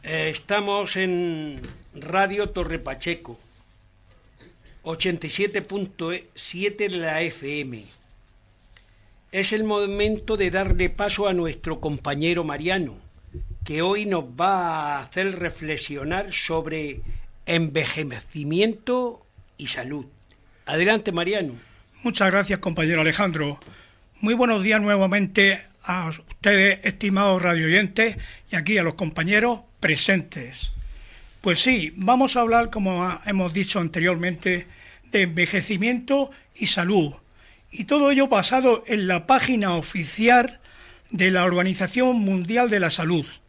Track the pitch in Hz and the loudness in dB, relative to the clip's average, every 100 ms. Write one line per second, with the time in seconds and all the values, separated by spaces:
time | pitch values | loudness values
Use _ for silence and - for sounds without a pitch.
0 | 151 160 156 151 - 202 202 202 196 190 | -6 -4 -4 -6 -2 -2 0 -2 -2 -2
1 | 185 175 175 160 151 139 - - - 151 | 0 0 -2 -4 -8 -10 -14 -18 -20 -16
2 | 139 190 196 202 202 185 165 160 - 135 | -2 0 2 0 -4 -4 -4 -4 -8 -6
3 | 170 170 - 117 _ _ _ _ _ _ | -6 -6 -10 -20 _ _ _ _ _ _
4 | _ - _ _ - _ - - 156 165 | _ -20 _ _ -20 _ -20 -14 -10 -4
5 | 185 170 156 - 202 202 - 202 190 - | -2 -2 -6 -2 -2 -2 -6 -8 -8 -6
6 | 165 180 - - - 175 202 208 202 180 | -6 -6 -12 -12 -10 -4 -4 -2 -4 -2
7 | 165 156 165 160 139 147 135 113 104 - | -2 -2 -4 -6 -8 -6 -6 -10 -16 -20
8 | _ - _ _ _ _ _ - _ _ | _ -20 _ _ _ _ _ -20 _ _
9 | _ _ _ 190 190 214 214 208 202 202 | _ _ _ -4 -2 0 0 -2 -2 -2
10 | 208 214 - 214 185 185 190 180 180 - | -2 -2 -4 -2 0 0 0 2 0 0
11 | 202 196 202 180 165 127 - 151 160 143 | -4 0 0 0 -2 -6 -8 -6 -4 -4
12 | 143 143 160 175 160 143 165 190 147 98 | -4 -2 0 0 -4 -4 -2 -2 -4 -8
13 | - - - - - - - 151 180 202 | -20 -20 -16 -12 -10 -10 -6 -2 0 0
14 | 208 180 127 123 180 190 175 160 147 143 | 0 -2 -4 0 2 2 0 -4 -4 -6
15 | 131 180 196 185 170 - 156 151 - 143 | -6 -4 -2 -2 -6 -6 -6 -6 -6 -6
16 | 147 185 202 - - 160 160 160 147 - | -4 -4 -4 -6 -2 -4 -4 -6 -6 -8
17 | - - - - - 170 160 143 123 156 | -6 -6 -8 -12 -2 0 2 -2 -2 -4
18 | 147 117 - 151 147 170 214 214 - 247 | -6 -10 -12 -8 -2 2 2 0 -2 -2
19 | 247 226 _ - - - - - 123 147 | -2 -8 _ -20 -20 -12 -8 -6 -6 -10
20 | 127 - _ _ _ _ - 156 185 220 | -10 -20 _ _ _ _ -4 2 4 2
21 | 214 170 170 208 156 120 - - _ _ | 0 -2 0 0 -2 -8 -20 -20 _ _
22 | 240 - 196 190 196 190 190 165 160 165 | -4 2 4 4 2 -2 -2 0 0 2
23 | 160 156 196 156 147 143 - - - _ | 2 2 0 0 -4 -6 -16 -20 -20 _
24 | _ _ 208 240 240 214 196 214 208 202 | _ _ 0 2 2 2 2 2 4 4
25 | 190 202 196 208 196 190 - _ - 180 | 4 2 2 4 4 4 -6 _ -6 -4
26 | 165 160 - - 202 202 196 190 220 - | -4 -8 -14 -2 4 6 6 4 -2 -2
27 | 208 196 202 185 175 170 160 185 196 208 | 0 2 4 4 2 2 4 2 2 0
28 | 220 - - - - 175 156 208 165 156 | 0 -2 -12 -16 -6 -4 0 0 0 -2
29 | 160 165 165 208 240 233 - _ 165 147 | -6 -2 2 4 2 0 -8 _ 0 2
30 | - 190 - 156 123 - - - - - | 2 2 0 -12 -14 -10 -8 -8 -10 -14
31 | - - - - 196 165 254 247 151 - | -18 -20 -20 -6 -2 2 2 2 -2 -2
32 | 190 254 269 247 233 233 233 220 190 180 | 2 4 4 2 4 4 2 -2 0 0
33 | 180 - 208 196 180 175 196 202 165 165 | -2 -4 -2 0 0 -2 -2 -2 -2 0
34 | 170 170 180 170 185 175 - - - - | 0 0 -2 -2 -2 -2 -4 -20 -20 -20
35 | - 208 180 165 175 196 - 196 226 247 | -2 2 2 0 0 0 -2 -2 0 -2
36 | 247 277 277 - _ - 208 - 175 202 | 0 0 0 -6 _ -6 -2 0 2 2
37 | 147 - _ _ - - _ - 196 294 | 2 -4 _ _ -20 -20 _ -12 0 4
38 | 285 269 277 214 175 262 254 226 - 214 | 6 4 4 4 4 4 4 2 0 -2
39 | 185 180 190 262 - 240 196 170 147 185 | 0 0 4 2 4 0 2 -2 -4 -8
40 | 147 - 226 240 247 - - - - - | -8 0 6 6 4 -6 -20 -20 -20 -20
41 | _ 196 185 185 185 175 185 185 185 247 | _ 0 2 4 4 2 0 0 -2 2
42 | 254 240 196 190 175 233 240 208 170 - | 2 2 2 0 0 2 2 2 2 0
43 | 160 170 143 - | 0 0 -2 -14